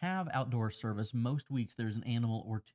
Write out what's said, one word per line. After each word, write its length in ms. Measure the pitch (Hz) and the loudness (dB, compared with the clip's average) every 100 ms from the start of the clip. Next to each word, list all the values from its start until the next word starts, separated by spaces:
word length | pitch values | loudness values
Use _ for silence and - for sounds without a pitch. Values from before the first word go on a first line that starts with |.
have 260 | 180 185 170 | -2 0 0
outdoor 380 | 131 127 120 110 | 0 0 2 0
service, 420 | - 113 104 110 | 0 -2 -2 0
most 360 | 120 120 143 - | 0 2 0 0
weeks 240 | 135 113 - | -2 -2 -2
there's 200 | 110 110 | -2 -2
an 80 | |
animal 400 | 123 117 113 113 107 | 0 2 2 0 -2
or 140 | 107 - | -4 -2